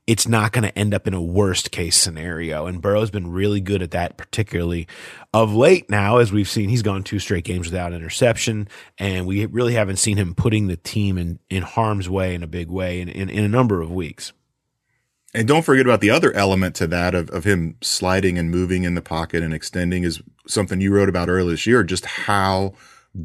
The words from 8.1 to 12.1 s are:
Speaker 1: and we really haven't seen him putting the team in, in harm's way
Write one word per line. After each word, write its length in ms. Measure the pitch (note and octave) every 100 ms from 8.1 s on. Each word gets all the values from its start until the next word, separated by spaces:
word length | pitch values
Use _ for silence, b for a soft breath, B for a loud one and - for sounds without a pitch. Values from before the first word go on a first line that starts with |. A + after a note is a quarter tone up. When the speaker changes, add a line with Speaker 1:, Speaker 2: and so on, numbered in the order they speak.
| - A#2+ A2+ - A2 G#2 B B -
Speaker 1:
and 280 | G2 F#2 F2+
we 200 | G2 G#2+
really 260 | A2 A#2+
haven't 240 | A#2+ G2 F#2+
seen 180 | - G2+
him 180 | F#2
putting 340 | F2 A#2+ A2 G2+
the 100 | F2
team 400 | - A2 G2+ F2+
in, 220 | E2+ F2 -
in 140 | F#2+
harm's 460 | F2 - A2 G#2
way 260 | F#2